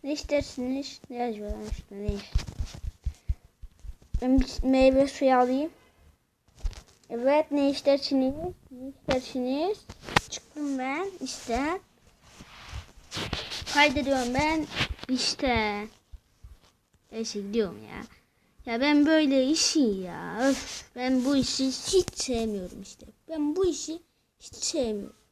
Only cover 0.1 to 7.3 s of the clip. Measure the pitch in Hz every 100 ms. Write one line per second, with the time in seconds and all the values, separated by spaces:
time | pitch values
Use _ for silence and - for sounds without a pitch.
0.1 | 294 - 285 277 - 247 269 277 - -
1.1 | 240 240 208 208 214 214 - - 202 208
2.1 | 202 - - - - - - - - -
3.1 | - - - _ _ - _ - - -
4.1 | - 254 262 262 - 262 262 262 262 277
5.1 | - 269 254 247 262 320 - _ _ -
6.1 | _ _ _ _ - - - - _ _
7.1 | 233 254